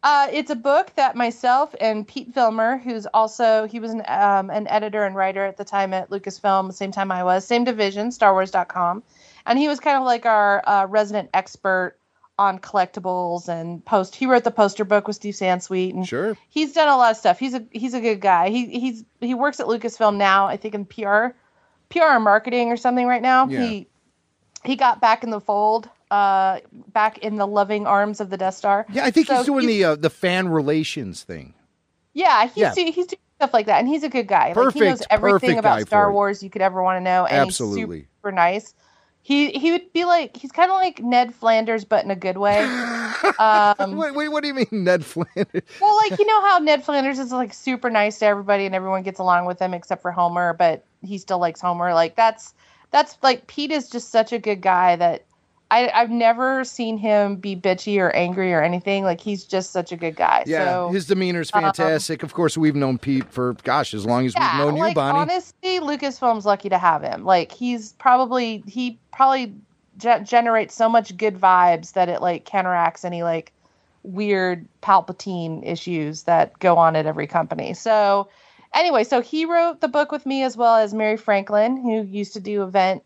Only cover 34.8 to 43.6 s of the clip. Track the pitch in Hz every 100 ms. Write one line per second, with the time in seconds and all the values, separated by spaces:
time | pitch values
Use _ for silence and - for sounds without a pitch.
34.8 | 202 - - 208 202 196 254 233 214 117
35.8 | 208 208 202 202 202 202 196 202 190 185
36.8 | 185 185 185 180 180 139 139 185 117 101
37.8 | 113 82 69 _ 208 190 175 196 - _
38.8 | _ _ _ _ _ 277 294 269 311 349
39.8 | 349 330 349 339 262 - 269 - 359 381
40.8 | 370 - 240 247 247 240 226 226 226 220
41.8 | 196 214 196 190 185 185 202 208 254 247
42.8 | 240 233 226 226 - - 220 214